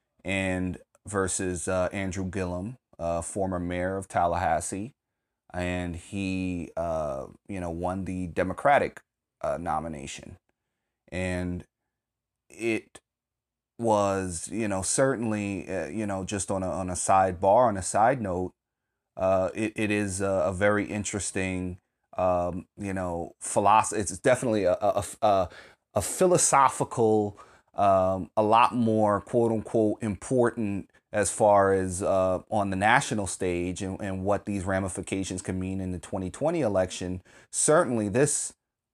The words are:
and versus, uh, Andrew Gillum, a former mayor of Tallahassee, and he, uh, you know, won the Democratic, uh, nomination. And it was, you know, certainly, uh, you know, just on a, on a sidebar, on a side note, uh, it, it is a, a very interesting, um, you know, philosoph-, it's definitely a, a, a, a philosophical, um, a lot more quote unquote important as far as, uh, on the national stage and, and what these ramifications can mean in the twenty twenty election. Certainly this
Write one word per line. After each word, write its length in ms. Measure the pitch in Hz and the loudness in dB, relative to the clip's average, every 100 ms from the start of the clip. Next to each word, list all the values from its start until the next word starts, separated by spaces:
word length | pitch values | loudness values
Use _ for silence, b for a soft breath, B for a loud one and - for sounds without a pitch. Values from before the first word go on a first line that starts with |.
| _ _ | _ _
and 540 | 87 95 95 92 92 87 _ _ - | -4 -2 0 -2 -4 -6 _ _ -6
versus, 640 | 98 92 - 95 87 - | -2 -2 -2 -2 -4 -2
uh, 220 | 92 90 | -2 -2
Andrew 320 | 101 95 90 | -4 -6 -6
Gillum, 540 | 95 98 90 90 101 127 _ - | -6 -4 -4 -6 -8 -12 _ -8
a 200 | 85 85 | -4 -4
former 380 | 85 104 95 90 | -4 -4 -4 -4
mayor 360 | 87 90 92 98 | -4 -2 -2 -4
of 140 | 95 | -4
Tallahassee, 840 | 95 87 85 87 80 - 98 117 - _ _ _ _ _ | 0 0 0 0 0 -2 -8 -10 -14 _ _ _ _ _
and 420 | 90 90 90 87 85 | -6 -4 -4 -6 -8
he, 760 | - 101 95 92 90 87 80 - | -10 -6 -4 -2 -4 -4 -6 -6
uh, 520 | 85 80 76 67 52 - - | -4 -2 -4 -6 -10 -16 -12
you 140 | 98 | -8
know, 80 | 87 | -6
won 340 | 85 90 95 | -4 -4 -4
the 240 | 95 92 90 | -4 -6 -4
Democratic, 720 | 80 90 90 143 139 87 - - _ _ _ | -2 -2 0 4 4 2 -4 -20 _ _ _
uh, 160 | 76 71 | -6 -4
nomination. 800 | 85 78 80 76 69 - 80 87 _ _ _ _ _ _ _ | -4 -4 -6 -10 -12 -14 -16 -20 _ _ _ _ _ _ _
And 540 | 92 92 90 90 90 - _ _ _ _ _ _ _ _ | -6 -2 -2 -4 -6 -10 _ _ _ _ _ _ _ _
it 500 | 90 113 110 - - _ _ _ _ _ _ _ - | -6 -2 -2 -6 -20 _ _ _ _ _ _ _ -4
was, 720 | 117 104 101 98 92 82 - | 2 2 2 0 -4 -6 -8
you 160 | 104 110 | -6 -4
know, 140 | 95 | -2
certainly, 840 | 92 - 135 113 113 107 101 98 - | -2 2 2 0 -2 -2 -4 -6 -6
uh, 180 | 92 71 | -6 -6
you 180 | 98 104 | -6 -6
know, 200 | 95 92 | -6 -4
just 260 | 104 - | -4 -4
on 100 | 98 | -4
a, 80 | 92 | -2
on 200 | 82 92 | -4 -4
a 40 | |
sidebar, 760 | 90 - 95 95 87 98 110 123 | -2 2 4 4 2 4 6 6
on 80 | 101 | 2
a 40 | |
side 400 | 90 101 117 135 | -2 2 2 2
note, 300 | 101 90 92 - _ _ _ _ _ - | -2 -2 -4 -8 _ _ _ _ _ -2
uh, 340 | 95 95 92 - | 2 2 0 -2
it, 160 | 110 - | -4 -2
it 140 | 104 | 0
is 280 | 104 104 92 | 0 0 -2
a, 80 | 98 95 80 | 0 0 0
a 40 | |
very 320 | 90 104 104 | 2 2 2
interesting, 960 | 85 104 98 104 - 98 95 92 90 90 _ _ _ - | 0 -4 -6 -6 -4 -2 -2 -2 -6 -8 _ _ _ -2
um, 500 | 92 90 87 90 - - | 0 2 0 -6 -10 -10
you 160 | 101 | -6
know, 400 | 95 90 85 85 - | -4 -4 -6 -8 -12
philosoph-, 580 | - - 101 110 - 101 | -6 2 6 6 4 -2
it's 200 | 98 95 | -4 0
definitely 460 | 131 123 127 107 90 | 2 2 2 2 2
a, 80 | |
a, 320 | 90 101 101 98 - | 2 2 0 -4 0
a, 280 | 107 98 87 B B B _ | 2 2 0 B B B _
a 80 | 107 | -4
philosophical, 1400 | - - 185 175 - 143 131 - 139 - 110 110 104 B B B B - | -2 2 4 4 4 6 4 2 -4 2 4 4 0 B B B B 2
um, 540 | 98 95 92 95 90 - | 4 4 4 0 -2 0
a 80 | |
lot 320 | 107 113 120 120 | 4 6 6 4
more 460 | 113 110 104 101 | 2 2 2 2
quote 320 | - 120 117 | 0 0 2
unquote 500 | 113 - 117 107 101 | 0 -2 2 2 0
important 840 | 110 92 - 131 120 117 104 101 - b _ | -4 -6 -2 2 2 0 -4 -6 -10 b _
as 200 | 107 98 | -2 -2
far 420 | - 104 101 98 | 4 6 8 6
as, 300 | 95 92 90 | 4 0 -2
uh, 360 | 87 95 92 90 - | 0 2 2 0 -2
on 180 | 107 98 | -2 -2
the 60 | 95 | 2
national 500 | 104 131 - 107 95 | 4 4 4 -2 -4
stage 560 | - 92 87 90 87 | -4 -2 -2 -2 -4
and, 180 | 95 95 | -6 -6
and 240 | 101 95 | -6 -2
what 220 | 95 98 - | 0 0 0
these 180 | 101 | -4
ramifications 800 | 95 95 95 - 90 95 95 92 | 0 0 0 -6 -4 -4 -4 -6
can 180 | - 92 | -4 -4
mean 220 | 92 95 | -4 -4
in 100 | 92 | -6
the 60 | 90 | -6
twenty 320 | - 101 92 | -6 -6 -6
twenty 320 | - 147 170 | -4 -2 0
election. 600 | 120 98 92 - 90 92 B B B | 0 2 0 -2 -6 -8 B B B
Certainly 580 | - - 156 170 120 104 | -2 4 4 4 0 0
this 440 | 110 151 - - - _ _ _ | 2 2 0 -6 -12 _ _ _